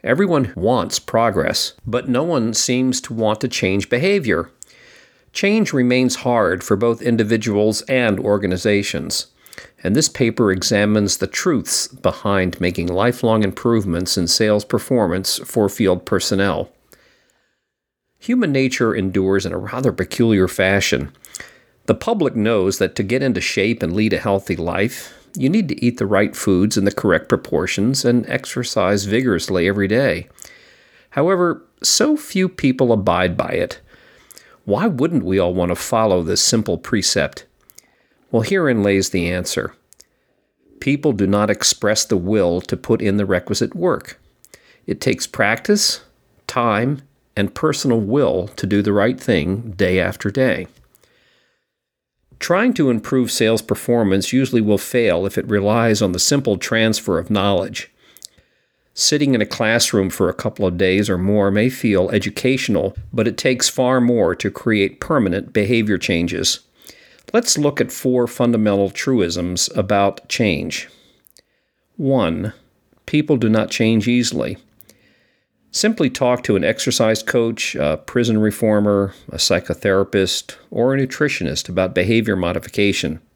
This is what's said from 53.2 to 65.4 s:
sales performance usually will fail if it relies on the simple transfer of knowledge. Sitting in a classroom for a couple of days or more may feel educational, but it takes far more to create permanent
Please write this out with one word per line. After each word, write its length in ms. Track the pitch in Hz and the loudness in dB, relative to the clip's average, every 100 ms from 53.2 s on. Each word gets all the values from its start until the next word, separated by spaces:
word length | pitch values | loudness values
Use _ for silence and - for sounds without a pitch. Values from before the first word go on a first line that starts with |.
| 120 | 0
sales 320 | - 110 113 | 0 2 2
performance 720 | - 101 - 120 104 95 - | -2 -4 0 2 4 2 2
usually 280 | 127 131 120 | 0 2 2
will 180 | 107 101 | 2 2
fail 480 | - 123 113 85 98 | 0 0 2 2 0
if 100 | 110 | -4
it 80 | - | -2
relies 560 | 104 101 117 117 107 | 0 2 2 2 2
on 100 | 98 | 0
the 60 | 90 | 0
simple 400 | - 143 135 98 | 0 0 0 -2
transfer 640 | - 113 110 110 - 85 | -2 0 2 0 -2 -2
of 100 | 92 | 0
knowledge. 640 | 104 101 95 95 - - _ _ - - _ _ _ _ _ _ - | 0 2 0 -2 -8 -14 _ _ -20 -20 _ _ _ _ _ _ -4
Sitting 400 | - 151 143 123 | 0 2 2 2
in 80 | |
a 20 | 107 | 0
classroom 640 | - 110 117 - 107 95 | -2 0 2 2 2 0
for 180 | - 87 | 0 -2
a 60 | |
couple 320 | - 113 - 104 | 0 -6 -2 -2
of 100 | 87 | 2
days 320 | 95 95 107 | 2 2 0
or 120 | 92 | 0
more 320 | 92 104 98 | 2 2 2
may 180 | 98 120 | 2 0
feel 400 | 127 117 95 95 | 0 0 2 2
educational, 880 | 110 104 - 127 131 - 95 98 - - | 0 -2 -4 -2 -2 0 0 -2 -6 -8
but 140 | 120 113 | -2 -2
it 100 | 120 | 0
takes 320 | 131 127 - | -2 0 -2
far 320 | - 127 131 | 0 0 2
more 320 | 120 120 87 | 2 2 0
to 160 | 87 101 | 0 -4
create 500 | - - 107 98 - | -4 0 2 0 -2
permanent 540 | - 151 98 90 | -2 0 0 -2